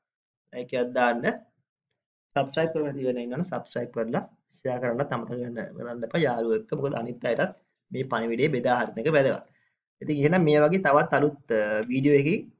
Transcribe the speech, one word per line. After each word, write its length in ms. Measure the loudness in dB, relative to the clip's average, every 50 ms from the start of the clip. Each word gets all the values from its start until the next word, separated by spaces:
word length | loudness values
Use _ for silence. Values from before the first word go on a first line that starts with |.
| _ _ _ _ _ _ _ _ _ _ -12
ලයික් 200 | -12 -10 -6 -2
එකක් 220 | -2 -2 0 0
දාන්න. 300 | 2 2 2 2 2 -2 -2 -4 -4 -10 _ _ _ _ _ _ _ _ _ _ _ _ _ _ _ _ _ _
සබ්ස්ක්‍රයිබ් 340 | -2 -2 -2 -2 -2 -2 -2
කරලා 160 | -2 -2 -4
නැති 180 | -4 -4 -4 -4
වෙන 140 | -2 -2 -4
ඉන්නවනම් 260 | -6 -6 -6 -6 -6
සබ්ස්ක්‍රයිබ් 460 | -6 -6 -10 -10 -8 -8 -8 -8 -6 -4
කරලා 300 | -6 -4 -2 -2 -4 -4 -6 _ _ _ _
ෂෙයාර් 320 | _ _ _ -6 -4 -2
කරන්නත් 320 | -2 -4 -2 -2 -2 -4 -4
අමතක 180 | -6 -6 -8
වෙන්න, 300 | -8 -8 -8 -8 -8 -10 -10 -12 -12
කරන්න 320 | -12 -12 -12 -10 -10 -10
එපා 160 | -4 -2 0
යාළුවෝ 380 | 0 0 0 0 0 0 0 -2
එක්ක. 120 | -2 -4 -6
මොකද 220 | -4 -4 -4 -4
අනිත් 300 | -4 -6 -8 -10 -6 -4
අයටත් 300 | -2 0 0 0 -2 -2 -10 _ _ _ _ _ _
මේ 140 | -8 -8 -6
පණිවිඩය 440 | -4 -4 -4 -2 -2 0 0 0 0
බෙදා 280 | 0 0 0 0 0
හරින 220 | 0 0 -4 -4 -4
එක 80 | -2 2 4
වැදගත්. 340 | 4 4 4 0 -2 -6 _ _ _ _ _ _ _ _ _ _ _ -6
ඉතින් 140 | -4 -2
එහෙනම් 280 | 2 2 4 4 4 4
මේ 140 | 6 6 6
වගේ 220 | 6 6 4 2 4
තවත් 280 | 4 6 6 4 4 2
අලුත්, 260 | 2 2 2 0 -4 -6 _
අ, 120 | 0 0 0 0 0 -2 -2
වීඩියෝ 360 | -2 -2 2 4 6 6 6
එකකින් 220 | 6 4 0 -2 -4 -8 _ _